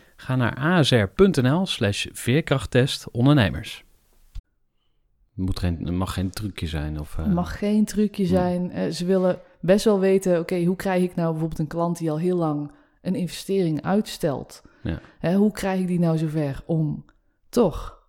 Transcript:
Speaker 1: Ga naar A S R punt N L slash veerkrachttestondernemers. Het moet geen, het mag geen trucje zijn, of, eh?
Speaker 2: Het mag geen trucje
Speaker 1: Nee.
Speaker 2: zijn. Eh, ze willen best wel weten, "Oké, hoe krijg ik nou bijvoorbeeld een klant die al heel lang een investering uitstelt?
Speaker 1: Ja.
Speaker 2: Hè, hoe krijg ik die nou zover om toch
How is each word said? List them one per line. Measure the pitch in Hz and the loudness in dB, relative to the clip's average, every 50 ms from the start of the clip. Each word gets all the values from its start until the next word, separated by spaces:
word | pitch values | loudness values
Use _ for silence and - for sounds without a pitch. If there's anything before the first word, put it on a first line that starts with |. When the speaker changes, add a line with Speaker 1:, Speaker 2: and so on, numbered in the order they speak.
| _ _ _ | _ _ _
Speaker 1:
Ga | - - - 131 | -12 -6 -2 0
naar | 131 120 107 - - | 0 0 0 -2 -2
A | 139 165 185 175 139 | 0 2 4 4 4
S | - | 4
R | 131 113 101 95 - | 4 4 4 2 4
punt | - 196 196 160 139 | 4 4 4 4 4
N | 123 127 147 | 2 2 2
L | 180 190 | 0 0
slash | - - - 113 101 101 - - - | -2 -2 0 0 0 0 -2 -6 -8
veerkrachttestondernemers. | - - - 117 123 156 160 - 139 135 - - - 123 127 143 - - - - - 110 120 139 147 143 101 82 - 85 - - - - - _ _ _ _ _ _ _ _ _ - - - _ _ _ _ _ _ _ _ _ _ _ _ _ _ _ _ _ _ | -10 -4 -2 0 0 0 2 0 0 -2 0 2 2 2 2 2 0 -6 -10 -6 -2 2 4 6 6 6 4 2 0 -4 -8 -10 -14 -16 -18 _ _ _ _ _ _ _ _ _ -16 -16 -16 _ _ _ _ _ _ _ _ _ _ _ _ _ _ _ _ _ _
Het | 95 92 | -6 -4
moet | 92 92 - | -4 -2 -2
geen, | 92 90 85 - - | -2 -2 -2 -4 -4
het | 82 87 | -4 -4
mag | 90 95 90 - | -2 -4 -4 -4
geen | 95 92 92 | -4 -4 -4
trucje | - - 107 98 - - 90 | -6 -8 -10 -10 -8 -8 -6
zijn, | 80 80 76 76 76 78 76 | -6 -4 -6 -6 -6 -6 -8
of, | 76 - - | -8 -8 -6
eh? | - 160 | -4 -2
Speaker 2:
Het | 208 175 | 0 0
mag | 175 175 - - | 0 -2 -4 -6
geen | - 208 202 214 214 214 | -4 -2 0 2 2 2
trucje | - - 208 214 202 - - 190 | 0 0 0 -2 0 0 -2 0
Speaker 1:
Nee. | 170 | 2
Speaker 2:
zijn. | 185 180 180 180 180 180 180 180 | 2 2 2 0 0 -2 -4 -6
Eh, | - - 185 180 | -4 -4 -4 -4
ze | 165 170 175 | -4 -4 0
willen | 180 190 185 185 180 175 - - - _ _ | 0 2 2 2 2 0 -2 -8 -20 _ _
best | - 165 196 208 - | 2 4 4 4 4
wel | 226 202 190 | 4 2 4
weten, | 190 190 190 196 - 185 175 165 | 4 4 2 2 2 2 2 2
"Oké, | 165 - 185 175 170 | 0 -2 -2 0 0
hoe | 175 190 | 0 0
krijg | 180 - 196 185 180 180 | 0 -2 0 0 2 0
ik | 180 - | 0 0
nou | 175 165 165 | -2 -2 -2
bijvoorbeeld | 160 156 160 160 160 - | 0 -2 -4 -4 -2 -4
een | 160 | -6
klant | 143 - 170 170 175 175 | -4 -2 -2 -2 -2 -2
die | 165 165 160 | -2 -2 -2
al | 151 156 | -2 0
heel | 175 180 180 | 0 0 0
lang | 175 165 156 147 147 147 143 - _ _ _ _ _ | 0 0 0 -2 -4 -6 -8 -12 _ _ _ _ _
een | - 175 190 | -6 -4 -4
investering | - 180 160 - - - - 196 196 180 160 156 - | -2 -4 -6 -8 -10 -6 -2 0 0 2 0 0 -2
uitstelt? | - - 190 214 214 - - - - 156 131 117 - - - - - _ _ _ - | 0 0 0 0 0 -4 -4 -4 -2 -2 -2 -4 -8 -12 -16 -20 -20 _ _ _ -6
Speaker 1:
Ja. | - 82 76 - - _ - | -6 -6 -6 -10 -16 _ -6
Speaker 2:
Hè, | - 160 185 | -2 0 2
hoe | 196 208 214 | 4 2 2
krijg | - - - 196 190 185 | 0 -2 -4 -4 -2 -2
ik | 190 | -2
die | 175 180 170 | 0 0 0
nou | 175 165 160 | 2 2 2
zover | 156 160 156 151 156 147 139 131 - - | 0 -2 -2 -2 -2 -2 -4 -4 -6 -4
om | - 165 160 156 147 151 143 - - _ _ _ _ _ _ _ _ | -2 -2 0 0 -2 -4 -6 -12 -18 _ _ _ _ _ _ _ _
toch | - 240 226 170 - - - - - - _ | 2 2 2 2 0 -4 -10 -14 -16 -20 _